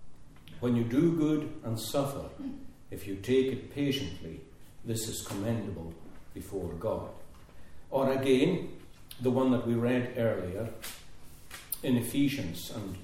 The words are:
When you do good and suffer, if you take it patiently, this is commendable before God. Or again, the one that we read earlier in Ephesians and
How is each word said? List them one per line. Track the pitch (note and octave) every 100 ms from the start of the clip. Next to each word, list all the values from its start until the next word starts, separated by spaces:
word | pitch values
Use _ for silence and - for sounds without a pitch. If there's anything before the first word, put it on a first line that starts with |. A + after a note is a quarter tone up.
| - - - - - -
When | B2 A#2
you |
do | A2+ B2+ E3+ -
good | D3+ D#3 - -
and | A#2 A2
suffer, | - C#3+ C#3 - - - C4 - - - -
if | F#2+ G2+
you | G2
take | A2+ C3 C3
it | A#2 -
patiently, | C#3+ C#3+ G#2+ D#2+ - E2 D#2+ - - - -
this | - A2 A2
is | - -
commendable | G2 G#2+ A2 - F2+ E2 - - - -
before | - F2 G2 E2+
God. | E2 G#2+ F#2 - - - - - - - - -
Or | C3+ C3+
again, | C#3 C3+ B2+ D#3+ F3+ - - - - - -
the | B2+
one | B2 C3
that | A#2+ A2+
we |
read | A#2 A#2+ B2+ A#2+ A#2+
earlier | A2+ F#2+ F#2 F#2+ A2+ - - - - - - - - - - -
in | C#3 A#2+
Ephesians | - C#3 C#3+ - F2 E2+ -
and | A2+ G2 F#2